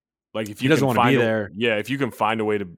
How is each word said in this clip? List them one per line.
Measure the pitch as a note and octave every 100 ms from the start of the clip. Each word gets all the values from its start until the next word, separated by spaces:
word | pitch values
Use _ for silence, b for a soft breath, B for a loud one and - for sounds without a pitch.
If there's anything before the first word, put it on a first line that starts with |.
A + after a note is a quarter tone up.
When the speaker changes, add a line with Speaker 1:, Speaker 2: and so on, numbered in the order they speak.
| _ _ _
Speaker 1:
Like, | A2 G#2+
if | G#2
Speaker 2:
He |
Speaker 1:
you | C3
Speaker 2:
doesn't | D#3
Speaker 1:
can | C3+
Speaker 2:
wanna | B2
Speaker 1:
find | A#2+ C3+
Speaker 2:
be |
Speaker 1:
a, |
Speaker 2:
there. | A#2 A2 G2+ F#2+
Speaker 1:
yeah, | A#2 G#2
if | G#2
you | C#3
can | B2
find | - G#2+ A2+
a |
way | G#2+ G#2
to, | F#2